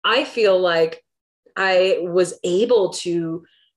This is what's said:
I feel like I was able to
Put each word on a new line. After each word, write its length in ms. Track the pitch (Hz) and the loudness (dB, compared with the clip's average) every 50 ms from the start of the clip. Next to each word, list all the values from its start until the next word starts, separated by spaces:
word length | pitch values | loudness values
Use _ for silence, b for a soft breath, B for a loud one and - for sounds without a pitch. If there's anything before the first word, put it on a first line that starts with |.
| - | -4
I 180 | - - 262 294 | -2 0 0 -2
feel 340 | - - 240 220 202 190 185 | -4 -4 0 2 2 2 2
like 460 | 185 175 170 165 165 160 165 - _ _ _ _ _ _ _ _ _ _ - - | 2 0 2 2 0 0 -2 -8 _ _ _ _ _ _ _ _ _ _ -8 -4
I 400 | 190 190 185 180 185 190 185 - 170 | -2 2 2 4 4 2 2 -2 -2
was 360 | 180 170 185 180 170 - - - | -2 0 0 0 0 -2 -8 -6
able 460 | 180 175 185 226 247 247 220 190 165 - - - | -2 0 0 2 2 2 2 2 0 -4 -6 -6
to 400 | 180 170 170 165 160 160 170 170 b b b b b b | -4 -4 -4 -4 -4 -8 -10 -12 b b b b b b